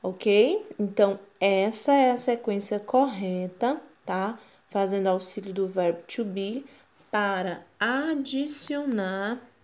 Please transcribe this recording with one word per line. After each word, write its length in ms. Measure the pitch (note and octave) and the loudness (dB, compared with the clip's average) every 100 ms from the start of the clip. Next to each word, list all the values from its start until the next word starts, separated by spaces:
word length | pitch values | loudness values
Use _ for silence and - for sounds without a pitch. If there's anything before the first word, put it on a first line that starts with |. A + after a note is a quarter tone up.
ok? 600 | F#3 F#3 A3 G3+ B3 G4+ - - | -6 -2 4 6 6 2 -4 -6
Então, 400 | G#3 G3+ G3+ G3 - _ | -4 2 2 2 -10 _
essa 500 | G3 G3 G3+ A3 - | 2 4 2 0 4
é 200 | C#4 C4 | 6 6
a 60 | A#3+ | 4
sequência 640 | B3+ A#3 - G3+ G3+ G#3 | 0 -2 -2 -4 -2 -6
correta, 1000 | G#3 B3+ C#4 G3+ F#3+ F#3 F3+ - A#3+ D#4 - _ - | 0 2 2 0 -4 -4 -4 -2 -2 -2 -8 _ -6
tá? 340 | F#3 G3 A#3 - _ _ | -4 -2 -6 -16 _ _
Fazendo 380 | G3+ G3 G3 F#3+ | -2 0 2 2
auxílio 460 | F#3 F#3 - G3 | 0 -2 -10 -8
do 140 | F#3 F#3+ | -4 -2
verbo 320 | F#3 F3 E3+ - | 0 0 0 -6
to 160 | - | -6
be 420 | G#3+ F#3+ G3 A#3 - - _ _ _ | -4 -4 -4 -6 -10 -20 _ _ _
para 560 | G#3+ G3+ F#3+ F#3 E3+ - _ | -2 0 0 -2 -6 -12 _
adicionar 1600 | A3 C4 D#4 D4+ C4+ C4+ D4 D4 - C#4+ C#4+ A3+ F#3 F#3+ G3+ B3 - _ | -2 0 -2 -2 -2 -4 -4 -6 -4 -4 -2 -2 -2 -2 -4 -6 -10 _